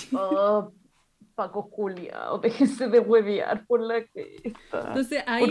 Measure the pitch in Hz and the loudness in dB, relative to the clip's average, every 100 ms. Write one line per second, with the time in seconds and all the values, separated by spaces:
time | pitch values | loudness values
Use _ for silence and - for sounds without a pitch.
0 | - 254 190 196 202 208 208 - _ _ | -6 -4 0 2 2 2 -2 -10 _ _
1 | _ _ _ - 185 202 202 - 202 180 | _ _ _ -8 -6 -6 -8 -6 -6 -6
2 | 170 53 57 - 233 226 277 269 254 233 | -12 -10 -6 -2 0 2 2 2 2 4
3 | 208 226 202 202 - 208 - 240 226 233 | 6 4 4 0 -2 -4 0 0 0 -4
4 | 226 - - - 233 220 - - - 262 | -6 -12 -14 -12 -12 -12 -10 -8 -4 -4
5 | 247 285 - 233 247 | -2 -4 -4 0 0